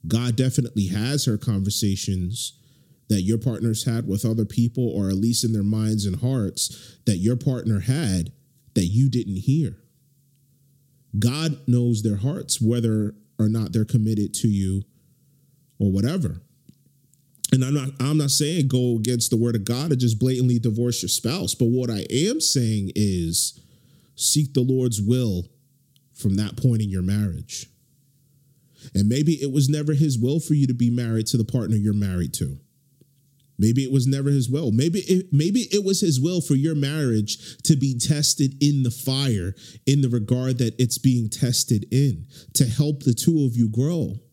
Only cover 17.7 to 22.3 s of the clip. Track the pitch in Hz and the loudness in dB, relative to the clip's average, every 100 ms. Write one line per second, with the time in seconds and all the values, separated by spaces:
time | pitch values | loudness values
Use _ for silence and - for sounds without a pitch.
17.7 | 147 131 135 131 156 143 - 151 175 139 | -2 -4 -4 0 0 0 0 0 0 2
18.7 | 127 123 113 110 120 - 113 120 113 101 | 2 2 0 0 -2 0 0 0 0 -2
19.7 | 120 165 131 123 107 127 127 127 120 113 | -4 -2 0 0 2 0 2 0 2 0
20.7 | 107 120 120 90 - 113 175 90 - 117 | 0 -2 -4 -4 -4 -2 -4 -4 0 0
21.7 | 127 123 104 - 123 185 | 0 -2 -4 -2 0 0